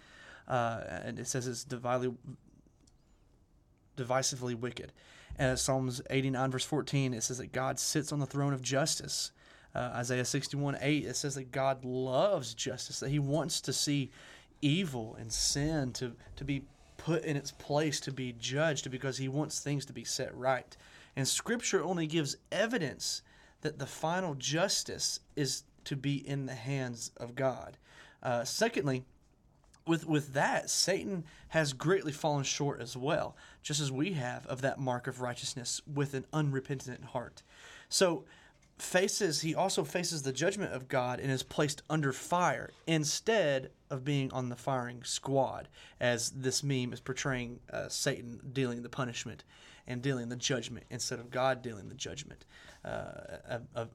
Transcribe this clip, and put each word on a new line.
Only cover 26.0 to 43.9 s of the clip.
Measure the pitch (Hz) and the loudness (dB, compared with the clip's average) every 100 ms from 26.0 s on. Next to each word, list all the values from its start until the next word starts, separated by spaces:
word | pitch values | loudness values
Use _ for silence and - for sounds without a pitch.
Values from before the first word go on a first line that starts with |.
| 143 139 - | 0 0 -2
in | 139 131 | -4 -4
the | |
hands | 127 120 139 127 117 - - | -6 -4 -2 -2 -4 -10 -10
of | 120 120 | -8 0
God. | 135 117 78 - - - - - | 0 0 -6 -14 -20 -20 -20 -6
Uh, | - 120 | 0 0
secondly, | 117 - 226 233 147 127 131 - _ _ _ _ _ - - | 0 2 2 2 2 0 -2 -16 _ _ _ _ _ -6 2
with, | 165 160 | 2 4
with | 151 143 | 2 2
that, | 135 190 262 - | 2 4 2 0
Satan | - - 185 208 190 160 - - | 2 4 2 0 -4 -4 -12 -2
has | 160 151 | 2 2
greatly | 127 151 190 151 | 2 4 4 2
fallen | 143 156 147 | 0 0 2
short | 131 - 143 - | 2 0 0 0
as | 120 127 | -4 -4
well, | 131 160 - - - - | 0 0 0 -6 -18 -12
just | - 147 | -4 0
as | 143 | 0
we | 131 165 | 0 0
have | 175 123 123 - | 0 -2 -4 -6
of | 127 | -2
that | 135 - | 0 0
mark | 135 123 127 | 0 0 -2
of | 127 | -4
righteousness | 123 120 - - 120 - - | -4 -4 -6 -6 -4 -6 -4
with | 143 143 | -2 0
an | 139 131 | -2 -2
unrepentant | 156 147 135 135 139 127 123 | 0 2 2 -2 -4 -6 -10
heart. | 127 131 - - - - - - - | -6 -6 -6 -12 -20 -20 -20 -20 0
So | - 190 165 - - - - _ - | 6 6 6 -2 -18 -20 -20 _ -12
faces, | - 185 190 - 196 131 | 0 4 4 4 2 2
he | 160 | 0
also | 147 185 185 | 2 2 2
faces | 147 180 170 165 | 0 0 0 -2
the | 135 | -2
judgment | 127 165 202 175 | 2 2 2 -2
of | 120 127 | -4 -2
God | 135 123 123 | 0 0 0
and | 139 | 0
is | 131 | 0
placed | - - 151 - - | 0 2 2 0 -2
under | 156 143 | 2 2
fire | 131 - 175 175 123 - - - | 0 0 4 4 2 -4 -8 2
instead | 165 151 - - 220 160 135 135 - - | 2 2 0 4 4 6 4 0 -12 -8